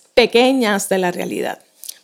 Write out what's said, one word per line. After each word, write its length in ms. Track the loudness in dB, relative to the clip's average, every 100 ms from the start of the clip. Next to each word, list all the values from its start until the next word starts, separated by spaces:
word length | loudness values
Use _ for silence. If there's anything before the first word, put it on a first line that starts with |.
| _
pequeñas 760 | 0 2 4 4 2 0 -2 -2
de 100 | -2
la 120 | -2
realidad. 480 | -4 -8 -6 -8 -10 _ _ -20 -10